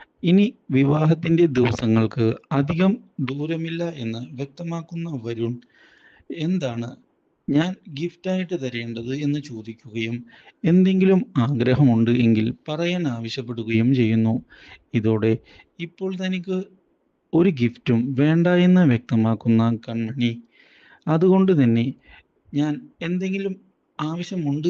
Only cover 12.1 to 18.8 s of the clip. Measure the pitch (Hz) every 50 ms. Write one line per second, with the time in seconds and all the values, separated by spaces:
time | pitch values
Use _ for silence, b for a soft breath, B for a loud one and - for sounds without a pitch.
12.1 | 120 123 120 113 113 107 107 113 - - _ - 151 156 170 175 180 180 175 143
13.1 | 120 113 113 113 - - 123 113 123 113 110 107 113 110 113 123 139 127 120 110
14.1 | 113 113 110 110 113 - - B B B B B B B _ _ - 117 104 110
15.1 | 110 107 104 110 113 113 b b b b b b _ - 170 170 - - 190 190
16.1 | 190 180 190 190 185 185 175 190 185 185 190 - _ _ _ _ _ _ _ _
17.1 | _ _ _ _ - 160 175 202 170 127 120 117 - - _ - 120 113 120 135
18.1 | 135 123 143 151 160 165 170 180 180 180 180 180 180 180